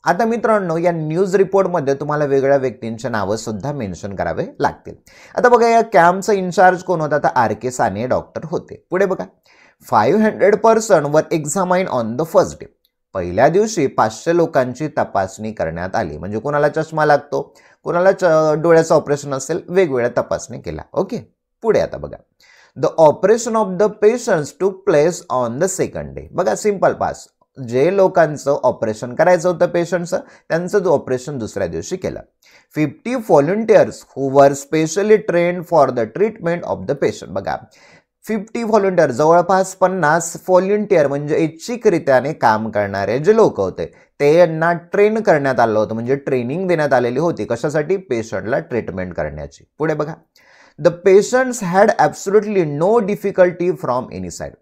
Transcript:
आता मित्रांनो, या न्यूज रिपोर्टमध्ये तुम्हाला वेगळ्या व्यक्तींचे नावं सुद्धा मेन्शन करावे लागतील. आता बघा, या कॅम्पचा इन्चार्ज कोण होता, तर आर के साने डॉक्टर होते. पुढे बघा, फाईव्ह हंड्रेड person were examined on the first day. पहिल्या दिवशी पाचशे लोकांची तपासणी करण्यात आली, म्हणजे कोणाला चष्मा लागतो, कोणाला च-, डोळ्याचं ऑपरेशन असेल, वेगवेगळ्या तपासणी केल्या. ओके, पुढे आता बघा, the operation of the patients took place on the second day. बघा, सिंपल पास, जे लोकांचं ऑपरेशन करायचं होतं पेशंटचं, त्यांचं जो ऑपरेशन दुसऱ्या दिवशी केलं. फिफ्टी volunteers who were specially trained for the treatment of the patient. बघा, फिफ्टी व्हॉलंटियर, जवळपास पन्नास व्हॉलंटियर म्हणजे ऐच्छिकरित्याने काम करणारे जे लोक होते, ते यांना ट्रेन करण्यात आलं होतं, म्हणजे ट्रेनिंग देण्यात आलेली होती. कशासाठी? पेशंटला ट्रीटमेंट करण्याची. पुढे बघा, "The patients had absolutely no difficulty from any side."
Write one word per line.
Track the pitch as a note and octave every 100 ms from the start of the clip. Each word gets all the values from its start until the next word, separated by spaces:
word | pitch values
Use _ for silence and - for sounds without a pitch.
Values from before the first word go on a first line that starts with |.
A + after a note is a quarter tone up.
आता | D#3 F3+
मित्रांनो, | A3+ A3+ A#3 G#3+ F#3 E3
या | F3
न्यूज | E3+ D#3 D#3+ G3 F#3+
रिपोर्टमध्ये | F#3+ G3 F#3+ F3 C3+
तुम्हाला | C#3 D3 D3
वेगळ्या | C#3+ C#3 C3+ C#3
व्यक्तींचे | C3 A2 A#2 A2+ B2+
नावं | A2+ F#2+ A2
सुद्धा | - G#2+ C3+
मेन्शन | D3 G2+ E2+ G#2
करावे | F#2 E2+ E2+ G3 -
लागतील. | - - - - _ - - -
आता | B3
बघा, | A#3+ A#3
या | A#3
कॅम्पचा | A3+ G3 E3+ F#3+ F#3+
इन्चार्ज | G3+ F#3 E3+ F#3 F3+
कोण | - E3+
होता, | D3+ D3
तर | -
आर | - A2+
के | G#2 B2
साने | B2 A#2 G2 B2+
डॉक्टर | G2 - A2
होते. | D#3 E3 - - _
पुढे | F3+ G3
बघा, | F#3 F#3 _ _ _ _ _ -
फाईव्ह | A#2 A2+ G3+
हंड्रेड | G#3+ G#3+ F#3 G#3
person | A3+ A3+ A3 F3
were | C#3+ D3+ D#3
examined | E3 D3 G3 F3+ F3+ F#3
on | B2+ A2
the | B2
first | E3 G3 G2+
day. | D2 - _ _ _ _
पहिल्या | G2 F2+ F2+ C#3
दिवशी | F3 G#3+ G3 C3+
पाचशे | - A2+ - - E3+
लोकांची | E3 D3 B2+ B2 D3+
तपासणी | C#3 A2 G2+ F#2+ - G#2+
करण्यात | G#2 E2 E2 F#2 G2
आली, | F#2 D2+
म्हणजे | F2 G#2+
कोणाला | C#3+ D3 D3
चष्मा | D3+ D#3 D#3+
लागतो, | D3+ C#3+ - C#3 C#3+ _ _ _
कोणाला | D3 E3+ F#3
च-, | F#3+ F3+ D#3 D#3 D3+
डोळ्याचं | D#3+ E3 D#3+
ऑपरेशन | D#3+ - C#3+ C#3+
असेल, | C3+ - E3 -
वेगवेगळ्या | F3+ F3+ C3 A#2+ -
तपासणी | - E2+ - B2+
केल्या. | - D2+ -
ओके, | - G3 G3 - _ _ _
पुढे | A3+ C3+
आता | E2 -
बघा, | C#2+ - _ _ _ _ _ -
the | C3 - D#3
operation | C3 F#3+ A3+ A#3 A3+
of | G3+ F3+
the | G#3+ G#3+
patients | G#3+ A#3+ B3 F3 C#3+ -
took | F#3+ F#3+ -
place | D#3 D#3 E3 - B2+
on | A#2+ B2
the | F#3 -
second | B2+ E2+ D2
day. | C2+ -
बघा, | C#3 F#3+
सिंपल | G3 G#3+ G3 -
पास, | A2 F#2 - - _ _ - A#2+
जे | B2 D#3 G3
लोकांचं | F#3 F3+ D#3 C#3+ C#3 C#3+
ऑपरेशन | B2+ - A2 G#2+ B2
करायचं | B2 E3 F3+ F3
होतं | E3 F3
पेशंटचं, | F3 E3+ F3+ E3+ - - - _
त्यांचं | D#3+ F3+ G#3
जो | F3+
ऑपरेशन | D#3+ - B2+ C#3 C#3+
दुसऱ्या | G#2 G2 F2+
दिवशी | E2 - F#3
केलं. | F#2 A1 - _ _ _ _
फिफ्टी | - D3+ - A#3
volunteers | B3+ A3 D#3 C#3+ G#3 A3+ F#3+ A#2
who | - - - C3+
were | C3+ C#3
specially | C#3+ - D#3 D#3+ G3+ G#3+ G#3+ -
trained | E3+ F3 F3+ E3
for | E3 C3
the | B2 A2 D3
treatment | G#3+ A3 E3 E3+ -
of | F#2+
the | F#2
patient. | C#3+ - G#3 -
बघा, | F#2+ F2 C2+ - _ _ _ _ _ -
फिफ्टी | G#3+ G3 A#3+
व्हॉलंटियर, | A3+ A3 G3 F3+ D3+
जवळपास | B2 D3+ F3 F3 F#3+ F#3+
पन्नास | - F#3 F#3+ D3+ E3 F3 E3 -
व्हॉलंटियर | F3+ F#3+ G#3 G#3 F3+ C#3
म्हणजे | C#3+ D3 D3+
ऐच्छिकरित्याने | D#3+ D#3 - A#3+ A3 E3 D#3+ B2+ B2+
काम | - B2 G#2+ A2
करणारे | G#2 G2+ G2 G2+ B2
जे | D#3 A3
लोक | F#3 -
होते, | F#2+ F2+ E2+ _ _ _
ते | C#3+ D#3+
यांना | F3 D#3+ E3
ट्रेन | E3+ - G3 G#3 A3
करण्यात | G#3+ D#3 C#3 B2
आलं | A#2 G#2+
होतं, | G#2
म्हणजे | A2+ A#2 C#3
ट्रेनिंग | C#3+ C3 A#2+ D#3+ F#3+
देण्यात | E3 D3
आलेली | C3 A#2+ B2
होती. | E3 G#2+
कशासाठी? | G#2 A#2 - B2 D3 F#3+
पेशंटला | F#3 A#2 A2 G2+ G2 C3
ट्रीटमेंट | - A#2+ - F#2 F#2
करण्याची. | E2 D2+ D2 D2 - _ _
पुढे | D#3
बघा, | D3+ D#3 D#3+ _ _ _ _ _ -
"The | D#3+ E3+ G3
patients | F#3+ G3+ B3 B3+ A#3+ F3+
had | F#3 G#3+ -
absolutely | D3 - - G#3 G3+ G3 D#3 C#3+
no | F3+ A#3 G3
difficulty | G#3 G3+ F#3+ F3+ F3 F3+
from | D#3+ - B2 A#2
any | F#2 F2+ -
side." | C#2+ -